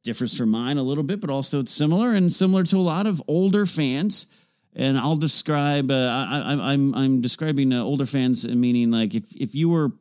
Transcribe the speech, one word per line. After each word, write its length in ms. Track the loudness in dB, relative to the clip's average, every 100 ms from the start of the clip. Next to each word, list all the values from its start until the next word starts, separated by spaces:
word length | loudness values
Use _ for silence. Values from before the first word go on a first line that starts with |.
differs 340 | -10 -6 -6 -2
from 100 | 0
mine 300 | 0 -2 -2
a 40 |
little 220 | -2 -2
bit, 160 | -4 -4
but 80 | -4
also 320 | -4 -2 -4
it's 120 | -2
similar 420 | -2 0 2 2
and 180 | 2 2
similar 300 | 2 2 2
to 160 | 2 2
a 0 |
lot 280 | 2 0 0
of 160 | -2 -2
older 380 | 0 2 2 2
fans. 600 | 0 0 0 -2 -2 -6 _ _ _ _
And 220 | -4 0 0
I'll 200 | 0 0
describe, 720 | 0 -2 -2 0 0 0 0
uh, 40 |
I, 600 | 0 0 -2 -2 -4 -2
I, 180 | -2 0
I'm, 220 | 2 2
I'm 260 | 2 2 2
describing, 520 | 0 -2 -2 0 0
uh, 100 | 0
older 240 | 0 -2 -2
fans, 400 | 0 0 0 0
meaning, 460 | 0 2 2 2
like, 200 | 2 0
if, 220 | -2 -6
if 180 | -8 -6
you 160 | 0 2
were 220 | 2 0 -4